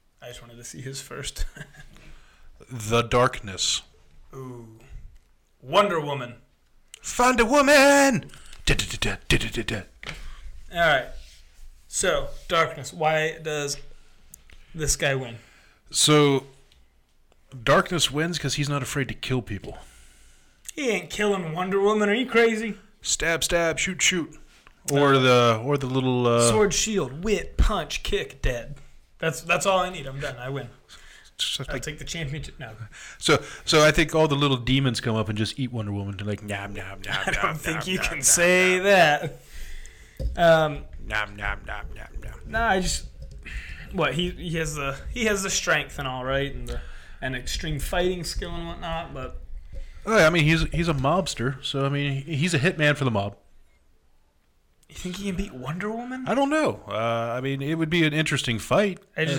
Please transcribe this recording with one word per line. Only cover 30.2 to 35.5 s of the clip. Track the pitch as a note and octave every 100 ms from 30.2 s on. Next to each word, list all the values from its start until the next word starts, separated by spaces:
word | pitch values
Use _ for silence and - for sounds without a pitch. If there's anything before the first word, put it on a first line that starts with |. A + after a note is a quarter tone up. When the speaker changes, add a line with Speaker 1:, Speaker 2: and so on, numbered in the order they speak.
| C#3+ B2
Speaker 1:
I | B2+
win. | C#3 A#2 - _ - - - - -
Speaker 2:
Just | - - C3+
Speaker 1:
I'll | C3+
Speaker 2:
like |
Speaker 1:
take | D#3+ D3+
the |
championship. | C#3+ E3+ C#3+ D3+ - -
No. | A#2+ G#2+ A2 - - -
Speaker 2:
So, | - D3 - -
so | - D#3+ D3+
I |
think | D3 D3+ D#3+
all | D#3
the | C#3+
little | C#3+ B2+
demons | A#2 C3 C3+ A2+
come | A#2+ A2
up | G#2+
and | G#2+
just | A2